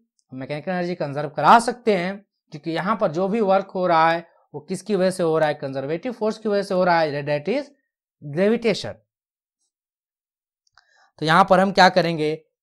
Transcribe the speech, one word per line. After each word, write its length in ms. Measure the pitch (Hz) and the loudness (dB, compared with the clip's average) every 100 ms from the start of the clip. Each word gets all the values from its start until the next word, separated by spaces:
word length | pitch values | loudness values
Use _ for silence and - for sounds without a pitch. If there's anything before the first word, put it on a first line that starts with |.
| _ _ _ | _ _ _
मैकेनिकल 400 | 131 131 147 180 | -14 -10 -10 -6
एनर्जी 240 | 180 175 175 | -6 -4 -6
कंजर्व 340 | 151 139 147 | -6 -6 -8
करा 280 | 147 151 233 | 0 6 6
सकते 360 | 233 233 - 190 | 4 -4 -2 -2
हैं, 200 | 180 202 - _ _ | -2 -8 -16 _ _
क्योंकि 180 | 147 165 | -14 -8
यहाँ 240 | 160 175 214 | -6 -4 -2
पर 160 | 202 | -2
जो 160 | 156 190 | -2 -2
भी 140 | 226 | 0
वर्क 280 | 196 190 196 | 2 0 0
हो 140 | 190 180 | -4 0
रहा 220 | 165 165 | 4 4
है 140 | 170 170 _ _ | 2 -4 _ _
वो 60 | 143 | -16
किसकी 340 | - 185 - 202 | -10 -10 -4 0
वजह 160 | 185 | 0
से 120 | 180 | 0
हो 140 | 170 160 | 0 2
रहा 80 | 151 | 0
है, 40 | 147 | -2
कंजर्वेटिव 580 | 139 135 135 170 254 | -6 -8 -6 -6 -6
फोर्स 240 | - 214 214 | -6 -4 -4
की 120 | 220 | -2
वजह 140 | 202 | -2
से 100 | 190 | -2
हो 100 | 185 | 0
रहा 160 | 180 170 | 2 2
है, 240 | 160 143 143 | 2 -2 -4
that 220 | 147 147 | -4 -2
is 200 | 262 277 _ _ _ _ _ | -4 -6 _ _ _ _ _
gravitation। 760 | 147 143 202 233 226 175 110 92 _ _ _ _ _ _ _ _ _ _ _ _ _ _ _ _ _ _ _ _ _ - | -10 -2 0 0 0 -2 -6 -14 _ _ _ _ _ _ _ _ _ _ _ _ _ _ _ _ _ _ _ _ _ -8
तो 40 | 156 | 0
यहाँ 200 | 165 190 | 2 4
पर 100 | 180 | 4
हम 120 | 196 | 2
क्या 160 | 190 185 | 6 4
करेंगे, 400 | 185 165 170 151 156 _ _ | 4 0 0 -2 -4 _ _